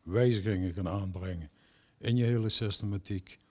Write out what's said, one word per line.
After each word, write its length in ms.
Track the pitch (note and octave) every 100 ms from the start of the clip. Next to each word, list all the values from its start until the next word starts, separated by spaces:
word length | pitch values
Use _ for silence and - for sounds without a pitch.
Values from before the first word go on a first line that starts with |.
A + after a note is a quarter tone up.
wijzigingen 680 | - G2+ B2 A2 G2+ F#2+ F#2
gaan 160 | F2 F2+
aanbrengen 640 | G2+ G2 F2+ F#2 F2 D#2 _ _ _ _ _
in 180 | A#2 A#2+
je 80 |
hele 240 | A#2 A#2+ A2
systematiek. 880 | - A2 - G#2 G2+ - G2 - - _